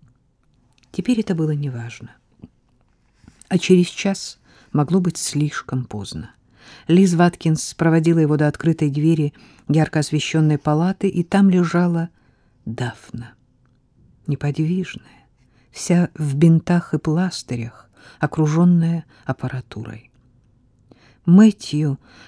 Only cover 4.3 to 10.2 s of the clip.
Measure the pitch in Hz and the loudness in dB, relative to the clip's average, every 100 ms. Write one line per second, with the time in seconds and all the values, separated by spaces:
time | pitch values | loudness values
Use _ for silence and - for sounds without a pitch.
4.3 | - _ _ _ 151 143 185 180 - - | -18 _ _ _ -2 0 0 0 -4 -6
5.3 | 147 147 - - 131 120 107 95 78 113 | -4 -4 -6 -8 -8 -8 -10 -12 -12 -14
6.3 | _ _ _ - - - 175 196 170 175 | _ _ _ -20 -14 0 4 4 4 2
7.3 | - 165 156 - - 165 165 160 165 151 | 2 -2 -2 -4 -2 0 2 2 2 2
8.3 | 151 151 - 165 160 151 139 156 160 147 | 2 0 -2 -2 0 -2 0 0 0 -2
9.3 | - - _ - 151 156 160 143 151 | -6 -18 _ -2 0 0 -2 -2 -4